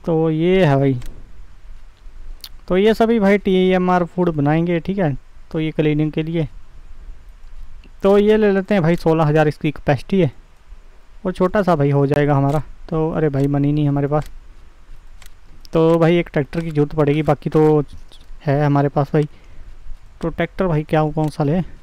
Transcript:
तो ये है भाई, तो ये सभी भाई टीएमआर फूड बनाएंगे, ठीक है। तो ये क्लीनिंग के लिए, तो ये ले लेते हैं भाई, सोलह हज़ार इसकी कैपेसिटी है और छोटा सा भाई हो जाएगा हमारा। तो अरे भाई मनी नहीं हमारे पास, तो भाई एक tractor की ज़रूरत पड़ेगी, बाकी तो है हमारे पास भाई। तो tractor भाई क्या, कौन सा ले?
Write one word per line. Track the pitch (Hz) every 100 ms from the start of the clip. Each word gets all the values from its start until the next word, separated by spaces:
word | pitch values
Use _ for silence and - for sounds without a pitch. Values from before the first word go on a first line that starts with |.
| -
तो | 160 160
ये | 156 170 190 165
है | 139
भाई, | 139 127 - - - - - - - - - - - - - - - - -
तो | 180
ये | 214
सभी | 208 226 233
भाई | 196 202
टीएमआर | 202 185 185 185 180 180 170
फूड | - 175
बनाएंगे, | 156 143 160 170 170
ठीक | 175 196
है। | 165 127 - - -
तो | 160
ये | 156
क्लीनिंग | 151 151 151 151
के | 156
लिए, | 156 170 147 - - - - - - - - - - - - - - -
तो | 196 202
ये | 208 214
ले | 208
लेते | 196 190
हैं | 208
भाई, | 160 175
सोलह | 165 160 151
हज़ार | 156 151
इसकी | - 156
कैपेसिटी | - - 135 - 196
है | 151 - - - - - - - - - 185
और |
छोटा | 180 185 208
सा | 180 165
भाई | 143
हो | 143 139
जाएगा | 143 147 139
हमारा। | 139 151 - -
तो | - 165 156
अरे | 165 156
भाई | 135 139
मनी | 143 143
नहीं | 151 147
हमारे | 143 139
पास, | 147 139 - - - - - - - - - - - - - -
तो | 165 160 165
भाई | 165 175
एक | 165
tractor | 160 139 170
की | 165
ज़रूरत | 147 147 156
पड़ेगी, | 143 151
बाकी | 156 147 160
तो | 156 156 151 139 - - - - -
है | 151 139 147
हमारे | 143 143
पास | 151 139
भाई। | 156 147 - - - - - - - - -
तो | 165
tractor | - 170 - 190
भाई | 151
क्या, | 156 160 156
कौन | 151 156
सा | -
ले? | 143 175 156 -